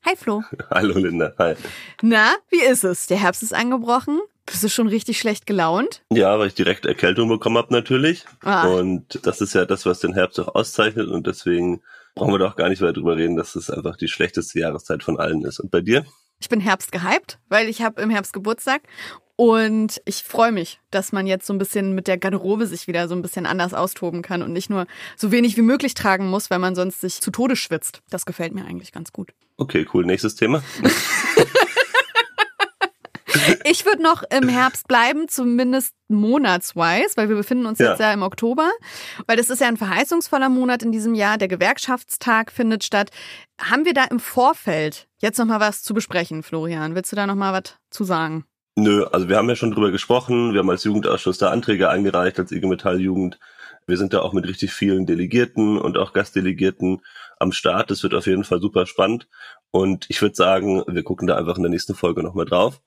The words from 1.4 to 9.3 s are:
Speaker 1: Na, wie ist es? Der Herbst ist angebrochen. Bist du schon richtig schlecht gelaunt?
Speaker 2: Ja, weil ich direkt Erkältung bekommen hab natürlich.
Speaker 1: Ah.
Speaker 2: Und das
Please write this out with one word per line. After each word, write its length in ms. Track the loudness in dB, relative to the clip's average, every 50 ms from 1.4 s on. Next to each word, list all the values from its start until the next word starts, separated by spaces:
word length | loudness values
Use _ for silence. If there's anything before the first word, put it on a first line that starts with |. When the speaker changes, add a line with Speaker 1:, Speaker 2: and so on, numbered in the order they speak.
| 0 0 0 -4 -8 -16 -16 -16 -18 -20 -8 0
Speaker 1:
Na, 300 | 2 4 4 6 6 4 4 0 _ _
wie 140 | 2 4 4
ist 200 | 4 4 4 2
es? 220 | -2 -2 -2 -2
Der 160 | -2 0 2
Herbst 220 | 2 0 0 -2 -8
ist 100 | -4 -4
angebrochen. 640 | -2 -2 0 -2 -2 0 0 0 0 0 -2 -2 -2 -2 -6 _ _ _
Bist 160 | -10 -6 -2 -2
du 40 |
schon 200 | 0 2 2 2
richtig 320 | 2 2 0 -2 -2 -6 -2
schlecht 260 | -2 -2 -2 -4 _
gelaunt? 560 | -2 0 2 2 2 2 0 0 -2 -6 -10 _ _
Speaker 2:
Ja, 280 | 2 4 6 6 4 4
weil 80 | 2
ich 80 | 0 0
direkt 320 | 0 0 0 0 0 -2
Erkältung 420 | -4 0 2 2 2 4 2 2 2
bekommen 300 | 2 0 0 2 2 2
hab 100 | 2 2
natürlich. 560 | 0 0 2 2 0 2 2 0 0 -2 -8 -20 -20 _ -4
Speaker 1:
Ah. 240 | -2 0 2 2
Speaker 2:
Und 520 | 2 2 2 2 0 -2 -4 -6 _ -12 -4 -2
das 140 | -2